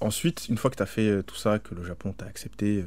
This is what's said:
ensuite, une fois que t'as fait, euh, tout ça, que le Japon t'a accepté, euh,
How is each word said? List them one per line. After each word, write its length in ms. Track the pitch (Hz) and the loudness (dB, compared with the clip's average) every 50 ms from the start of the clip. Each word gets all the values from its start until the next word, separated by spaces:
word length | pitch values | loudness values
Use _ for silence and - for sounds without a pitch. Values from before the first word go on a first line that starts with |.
| - | 4
ensuite, 460 | 110 107 - - 170 165 - - - | 0 0 2 2 0 0 0 -2 -2
une 80 | 123 110 | -2 2
fois 120 | - 131 | 2 2
que 60 | - | 2
t'as 100 | - 98 | 2 -2
fait, 220 | - - - 110 107 | -2 2 2 4 4
euh, 140 | 104 98 92 | 4 4 2
tout 120 | - - | -2 -6
ça, 220 | - - 110 107 107 | 0 2 2 2 2
que 160 | - - 92 | 0 -4 -8
le 80 | 87 87 | -8 -6
Japon 300 | 87 87 - - 101 95 | -8 -8 -6 -6 -6 -6
t'a 140 | - 92 | -6 -10
accepté, 520 | - - - - - - - 104 104 104 101 | -12 -10 -10 -12 -10 -4 0 2 2 2 2
euh, 40 | 90 | 0